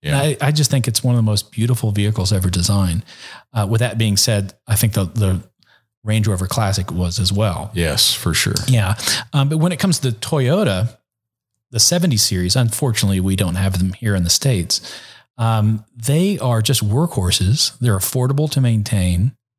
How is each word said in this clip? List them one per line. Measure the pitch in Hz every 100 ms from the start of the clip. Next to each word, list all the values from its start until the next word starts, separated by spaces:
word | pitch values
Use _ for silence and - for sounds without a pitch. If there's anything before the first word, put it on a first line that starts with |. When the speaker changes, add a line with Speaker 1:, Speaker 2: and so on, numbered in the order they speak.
Speaker 1:
Yeah. | 73 139
Speaker 2:
And | 151 -
I, | 143
I |
just | 151 147
think | 139 123
it's | 110
one | 127
of | 120
the |
most | 110 104 -
beautiful | - 117 127 110
vehicles | 104 101 107 92
ever | 98 90
designed. | 90 87 101 92 82 - - - - -
Uh, | 107 101
with | 110
that | 120 110
being | 110 101
said, | - 104 98 - -
I | 107
think | 110
the, | 104 92
the | 113 95 92 - _ _ _ _ _
Range | 107 110 107
Rover | 92 95
Classic | 110 104 95 92
was | 85 87 92
as | 92
well. | 98 107 80 98 90
Speaker 1:
Yes, | 82 - -
for | - -
sure. | 80 - - -
Speaker 2:
Yeah. | 120 95 107 - - -
Um, | 143 139
but | 160
when | 170
it | 170
comes | 190 165
to | 131
the | 110
Toyota, | - 156 123 180 180 92 117 - _ _ _ _ _ _ _
the | 117
seventy | - 175 175 107
series, | - 92 90 117
unfortunately, | 117 107 139 107 101 95
we | 95 95
don't | 92 90
have | 95 95
them | 92
here | 90 113 98
in |
the | 85
States. | - 139 107 85 - - - - - _ -
Um, | 113 110 107 110 - 120
they | 113 151 190 202
are | 127 113
just | 110 127
workhorses. | 104 120 170 - 90 - 90 139 - -
They're | 120 98
affordable | - 131 127 143 151
to | 143
maintain. | 127 110 101 101 90 87 117 - _